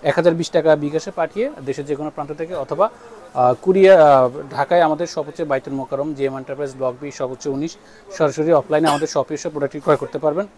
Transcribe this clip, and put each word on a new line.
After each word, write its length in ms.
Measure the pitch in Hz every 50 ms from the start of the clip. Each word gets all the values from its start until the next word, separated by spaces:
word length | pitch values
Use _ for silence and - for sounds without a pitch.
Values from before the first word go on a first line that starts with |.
| -
এক 120 | 147 139
হাজার 180 | - 165 175 165
বিশ 160 | 165 165 -
টাকা 260 | - 170 151 160 156
বিকাশে 360 | 151 147 143 151 160 - 196
পাঠিয়ে 400 | - - 165 160 - 202 233 285 302 - 139
দেশের 200 | 135 135 - 143
যে 100 | 143 151
কোনো 140 | 135 151 151
প্রান্ত 220 | 147 - 147 143 151
থেকে, 180 | 151 160 165 185
অথবা, 340 | 156 135 - 147 151 196 226 - - - - - - - - -
আহ, 200 | 139 123 123 127 -
কুরিয়ার, 400 | - 185 185 196 190 190 190 170
আহ, 280 | 156 147 139 135 127 123 127 147 151 139
ঢাকায় 300 | 135 135 143 - 180 175
আমাদের 260 | 170 156 156 151 175
শপ 160 | 165 - 165 143
হচ্ছে 160 | 147 143 - 170
বাইতুল 300 | 147 139 135 - - 135
মোকাররম, 400 | 135 131 - 147 131 143 156 151
জে 120 | 135 139
এম 120 | 135 135
এন্টারপ্রাইজ, 380 | 135 131 - 139 139 147 139 131
ব্লক 200 | 131 131 127 123 127
বি, 100 | 147 143
শপ 160 | 135 - 139 127
হচ্ছে 180 | 131 - - 147
উনিশ। 280 | 135 139 151 165 - - _ - - - _ - -
সরাসরি 360 | - 160 143 131 156 151 165 170
অফলাইনে 340 | 147 - - 151 151 165
আমাদের 200 | 156 143 143 156
শপে 260 | 156 - 151 131 - 151
এসে 160 | 143 - 175
প্রোডাক্টটি 300 | 156 147 143 139 - 151
ক্রয় 180 | - 160 151
করতে 220 | 131 156 - - 143
পারবেন। 280 | 151 151 147 175 208 196 _